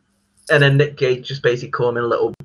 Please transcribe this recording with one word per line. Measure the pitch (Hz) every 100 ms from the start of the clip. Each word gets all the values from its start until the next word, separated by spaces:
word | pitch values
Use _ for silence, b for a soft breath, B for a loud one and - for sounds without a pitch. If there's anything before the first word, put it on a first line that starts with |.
| _ _ _ _ -
And | 151
then | 143 139
Nick | 143 -
Gage | 127 127 -
just | 139
basically | 123 123 -
calling | - 120 117
him | 120
a |
little, | 113 113 -